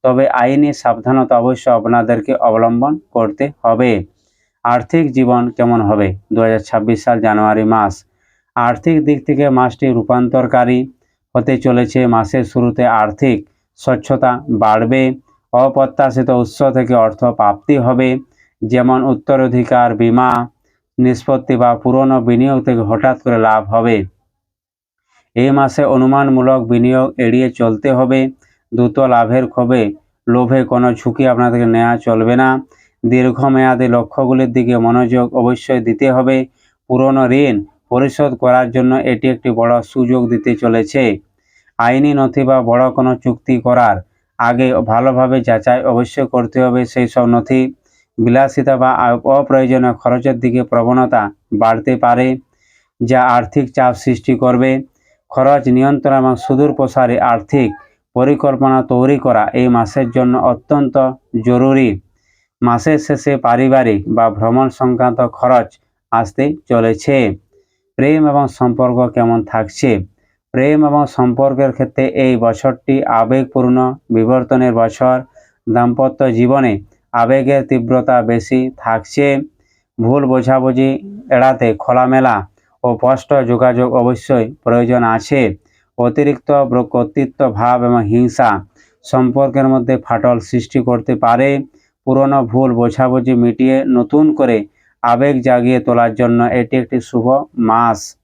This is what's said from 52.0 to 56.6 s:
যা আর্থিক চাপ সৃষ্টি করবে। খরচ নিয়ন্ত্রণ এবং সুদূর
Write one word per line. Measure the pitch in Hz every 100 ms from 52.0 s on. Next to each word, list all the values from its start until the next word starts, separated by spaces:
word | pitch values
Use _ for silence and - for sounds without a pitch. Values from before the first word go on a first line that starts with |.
| 120 120 131 131 _ _ _ _ _ _
যা | 117 127
আর্থিক | 123 120 - 147 127
চাপ | 135 127
সৃষ্টি | 123 - 113 - 127
করবে। | 127 120 131 131 131 _ _ _ _
খরচ | - 131 143 135
নিয়ন্ত্রণ | 127 135 143 143 135
এবং | 131 123
সুদূর | - 131